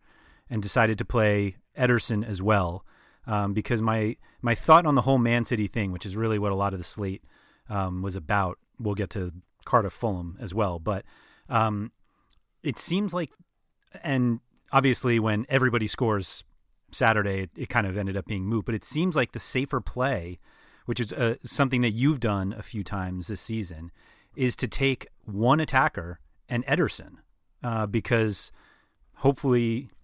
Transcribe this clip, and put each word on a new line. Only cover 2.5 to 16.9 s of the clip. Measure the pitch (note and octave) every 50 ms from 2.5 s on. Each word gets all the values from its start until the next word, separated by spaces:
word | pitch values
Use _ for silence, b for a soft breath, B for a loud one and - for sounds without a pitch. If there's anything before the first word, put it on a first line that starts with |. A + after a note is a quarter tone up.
| G#2+ G2+ F2+ E2+ E2+ F2+ - b b b b b b b b -
um, | A2 G#2 G2+ G2+ G2
because | G#2+ - - B2+ A2
my, | A2 A2+ A2 A2+ G#2+ G#2+ B2 - b b b b
my | - A#2 A#2
thought | - - - D#3 E3+ F3
on | D#3 C#3+
the | C3 A2
whole | C3+ C3+ B2+
Man | A#2 A#2 A#2+ A#2+ A#2
City | - B2+ G#2+ G#2+ F#2+
thing, | - A#2 G#2 G2
which | F2+ F2 -
is | G2+ F#2
really | G#2+ A2+ A2+ A2 G#2
what | G2+ G#2
a | G2
lot | F#2+ G2 G2+ F#2+
of | F#2
the | F2
slate, | - - - G2+ F#2+ F#2+ - b b b b b b b b b -
um, | G#2+ G2+ F#2+ F#2 F2+ F#2
was | F#2 G2 F2
about, | F#2+ D2+ - G#2+ G2+ F#2+ F2+ - - _ _ _ -
we'll | A#2 G#2 G#2
get | F#2+ G2+ F2
to | - G2+ F#2 F2 E2 F2+ - _ _ _ -
Cardiff | - - A#2+ G#2 F#2+ -
Fulham | - - A2 F#2+ F2+ F2 E2+ E2+ -
as | B2 F#2 F2
well, | G#2+ G#2+ F#2+ F2 E2+
but, | D#2+ G#2+ G2+ F#2+ - b b b b b b b b -
um, | B2+ A2+ A2 A2 G#2+ G2+ G#2 B2 - _ _ _ _ _ _ _ _ _ _ _ _ _ -
it | D#3 - -
seems | - - E3 F#3+ G#3 F#3+ E3+
like, | F3+ E3+ - - _ - _ _ _ _ _ _ _ _ _ - - -
and | E3 C#3 C3 B2 A#2+ A#2 A#2 - _ _ _ _ _
obviously | - C3+ C3 C3+ A#2+ - - B2+ A#2+ A#2
when | G#2+ A2 G#2 G#2+ A#2+ -
everybody | C3+ C3 B2+ B2+ A2 A#2 A2 G#2
scores | - - B2+ A2+ G#2+ G2+ F#2+ - - - - _ _ _ _ _ _ _ _ _